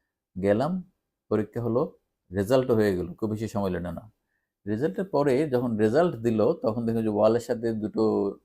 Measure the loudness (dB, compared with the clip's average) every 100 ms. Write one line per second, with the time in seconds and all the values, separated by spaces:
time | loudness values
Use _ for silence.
0 | _ _ _ -2 2 2 0 -4 -8 _
1 | _ _ -4 -2 -2 -4 -2 0 -2 -6
2 | _ _ -8 -4 2 2 2 2 2 0
3 | -4 -6 -6 -4 -6 -4 -4 -4 -6 -10
4 | -14 _ _ _ _ _ -8 -4 -4 -4
5 | -4 0 2 2 2 0 0 2 2 4
6 | 2 0 0 2 2 0 -2 -2 -2 0
7 | 0 4 4 4 0 -4 -4 -4 -4 0
8 | 2 2 0 -4